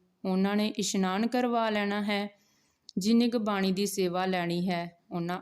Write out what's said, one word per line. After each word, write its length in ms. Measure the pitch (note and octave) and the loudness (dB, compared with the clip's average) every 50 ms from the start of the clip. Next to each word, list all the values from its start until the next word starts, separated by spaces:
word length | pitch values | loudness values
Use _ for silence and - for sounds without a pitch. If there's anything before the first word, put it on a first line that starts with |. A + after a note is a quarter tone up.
| _ _ _ _ - | _ _ _ _ -4
ਉਹਨਾਂ 320 | F#3+ F#3 F#3+ F#3+ G3 G3+ | -2 0 2 2 2 2
ਨੇ 160 | G#3 G#3+ G#3+ - - | 0 0 0 -2 -4
ਇਸ਼ਨਾਨ 480 | F#3+ - - G3 F#3+ F#3 F#3 G3+ A3+ | -4 -2 0 0 0 0 0 0 0
ਕਰਵਾ 440 | A3+ B3+ B3 B3 A#3+ A#3+ A#3 A3+ A3 | 0 0 0 0 2 0 0 0 0
ਲੈਣਾ 320 | G#3+ G#3 G3+ G3+ G3+ G#3 | 0 0 0 0 -2 -2
ਹੈ, 260 | G#3 G#3 G#3 G3+ G3+ G#3 - _ _ _ _ _ _ _ _ _ _ - - - | -2 -2 -2 -2 -4 -6 -10 _ _ _ _ _ _ _ _ _ _ -8 -6 -2
ਜਿੰਨੀ 320 | F3+ G#3+ A#3 A#3 A#3+ A#3 | 2 4 4 4 4 4
ਕੁ 80 | A3+ A#3+ | 2 0
ਬਾਣੀ 340 | G#3+ G#3+ G#3 G3 F#3+ F#3+ | 0 0 0 2 2 2
ਦੀ 140 | F#3 F#3+ G3+ | 2 0 0
ਸੇਵਾ 400 | G3 - G3+ F#3 F3+ E3+ F3+ F#3 | -2 0 0 0 0 0 0 0
ਲੈਣੀ 420 | F#3+ F#3 F3+ F3 E3+ E3+ F3 F3 F#3 | 0 0 0 0 0 -2 0 0 0
ਹੈ, 320 | F3+ E3+ E3+ F3 - _ _ - | -2 -2 -4 -6 -12 _ _ -8
ਉਹਨਾਂ 300 | F#3 F3 E3+ F3 F3+ F3+ | -6 -4 -4 -4 -6 -6